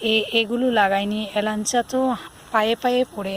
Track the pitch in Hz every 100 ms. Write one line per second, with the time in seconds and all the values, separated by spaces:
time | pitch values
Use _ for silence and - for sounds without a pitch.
0 | 226 220 214 233 220 240 254 226 196 196
1 | 202 214 214 208 208 214 214 247 233 262
2 | 262 240 - - - 226 214 233 254 247
3 | 254 - 196